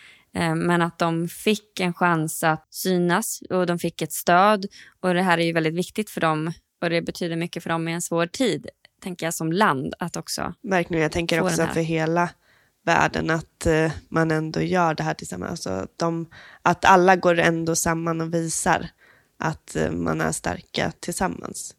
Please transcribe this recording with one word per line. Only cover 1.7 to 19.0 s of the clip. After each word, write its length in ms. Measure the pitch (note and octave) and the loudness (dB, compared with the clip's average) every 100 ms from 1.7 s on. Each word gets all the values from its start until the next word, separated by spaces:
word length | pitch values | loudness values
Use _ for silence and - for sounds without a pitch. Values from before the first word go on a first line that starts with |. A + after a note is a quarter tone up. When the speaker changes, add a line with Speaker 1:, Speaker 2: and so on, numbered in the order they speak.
| - | -4
Speaker 1:
en 140 | F3+ | -4
chans 500 | E3+ F3+ E3 D#3+ - | 0 2 2 0 0
att 240 | E3 D#3 - | 0 0 -4
synas, 680 | - F#3 F3+ F3 F3+ - - - | -6 0 2 2 0 -2 -8 -4
och 160 | F#3 F3 | 0 0
de 140 | F3 | 0
fick 220 | E3+ - | -4 -4
ett 120 | D#3+ | -6
stöd, 520 | - - F3 G#3 G#3 G3 - - _ | -2 4 6 6 4 -2 -12 -20 _
och 140 | F3+ | 0
det 80 | F3 | 2
här 160 | F#3 E3+ | 4 2
är 60 | E3 | 2
ju 80 | |
väldigt 220 | E3 D#3 E3+ | 2 0 0
viktigt 340 | F3 - G#3+ | -4 -6 -6
för 120 | - | -2
dem, 320 | D#3+ D#3 D#3+ - _ _ | 0 0 -4 -8 _ _
och 80 | F3 | -4
det 120 | E3+ | -2
betyder 340 | E3+ - F3 E3 | -4 -6 -4 -4
mycket 280 | E3+ E3+ | -6 -6
för 60 | E3+ | -4
dem 180 | E3 E3 | -4 -4
i 60 | |
en 80 | E3 | -6
svår 240 | - E3 E3+ | -2 -2 -2
tid, 400 | - B3 D3+ - - _ _ | 0 0 -2 -6 -18 _ _
tänker 220 | G3 F3 D#3+ | -12 -6 -6
jag, 80 | |
som 200 | - D#3+ | -4 -2
land 400 | F3 G#3 C3+ - - | 2 2 2 -4 -6
att 160 | F3 E3 | -8 -8
också 360 | - - - - | -8 -6 -6 -8
Speaker 2:
Verkligen, 400 | G#3 F#3 F3 E3 | -2 -2 0 0
jag 80 | D#3 | 0
tänker 280 | F3 E3+ E3 | 0 0 2
Speaker 1:
få 60 | F3+ | 2
Speaker 2:
också 120 | E3 | 0
Speaker 1:
den 100 | D#3+ | 0
här. 60 | |
Speaker 2:
för 80 | E3 | 0
hela 480 | E3 D#3+ D#3+ E3+ F3 - _ _ _ _ - | -2 0 0 2 0 -4 _ _ _ _ 2
världen 440 | D#3+ D#3 D#3+ D#3+ | 4 4 2 0
att, 360 | E3 - - E3 | -2 -4 -4 0
eh, 260 | D#3+ D#3+ D3+ - | 2 2 -2 -4
man 220 | E3 D#3+ | 0 0
ändå 300 | D#3 D#3 D#3+ | 0 -2 -4
gör 320 | D#3+ F3+ E3 | 0 2 2
det 100 | D3+ | 0
här 100 | D#3 | -4
tillsammans. 380 | D#3 E3+ F3+ - F3 - | -4 -8 -8 -8 -8 -6
Alltså, 200 | F#3+ - - | -6 -6 -4
de, 340 | E3+ E3 D#3+ - - - | -2 -2 -8 -14 -20 -2
att 240 | E3+ E3+ - | 0 4 6
alla 300 | F#3+ F3+ F#3 | 8 8 6
går 240 | F3+ E3+ | 4 4
ändå 360 | E3 E3 E3 E3 | 2 2 0 0
samman 460 | E3+ E3 E3 E3 | 0 -2 -2 -4
och 120 | E3 | -2
visar 540 | E3 E3 - F#3 D#3+ E3+ - | -2 -2 -2 2 0 -2 -14